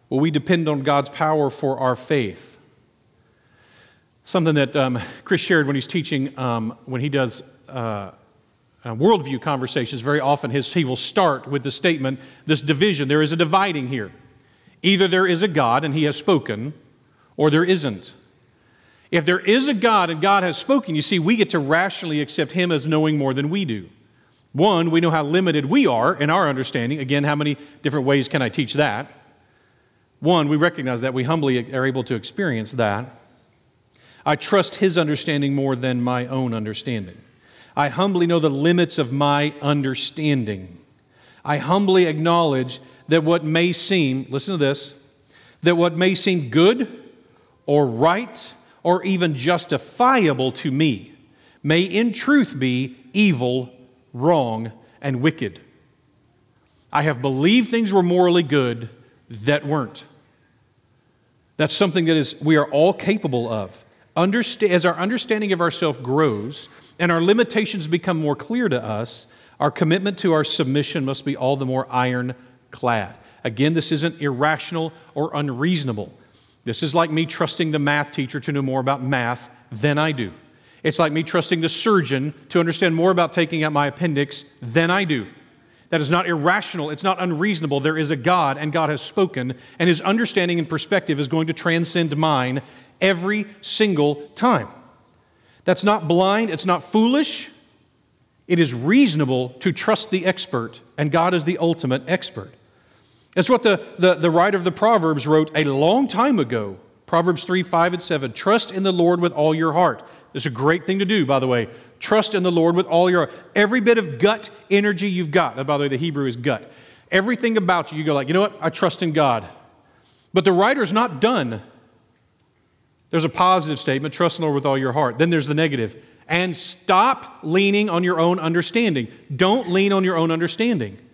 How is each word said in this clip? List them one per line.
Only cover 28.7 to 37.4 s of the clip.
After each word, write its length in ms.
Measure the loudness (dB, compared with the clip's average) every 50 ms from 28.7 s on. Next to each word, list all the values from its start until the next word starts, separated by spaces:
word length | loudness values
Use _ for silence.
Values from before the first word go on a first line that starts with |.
| 0
that? 340 | 0 0 0 0 -4 -8 -10 -16 -20 _ _ _ _ _ _ _ _ _ _ _ _ _ _ _ _ _ _ _ _
One, 300 | 0 2 2 2 2 2
we 80 | 2 2
recognize 440 | 2 0 0 -2 -4 -4 -4 -4
that. 120 | -4 -4 -2
We 100 | -2 -2
humbly 500 | 0 0 0 0 0 0 0 -2 -4 -4
are 120 | -2 -2
able 180 | -2 -2 -4 -4
to 120 | -4 -6
experience 580 | -6 -6 -8 -6 -4 -4 -2 -2 -4 -6 -6 -4
that. 360 | -2 -2 0 -2 -4 -6 -10 -16 -20 _ _ _ _ _ _ _ _ _ _ _ _ _ _ _ _ _ _ _ -6 -2
I 100 | -2 -2
trust 400 | -2 0 0 2 2 2 0 -2
his 220 | -2 0 0 2 2
understanding 580 | 0 0 -2 -2 -2 -4 -2 -2 -2 -2 -2
more 200 | 0 0 -2 -2
than 260 | -2 -2 -2 -2 -2
my 260 | -2 -2 -2 -2 -4 -4
own 260 | -4 -4 -4 -4 -4
understanding. 640 | -4 -6 -6 -8 -8 -8 -6 -6 -6 -6 -10 -14 -20 -20 _ _ _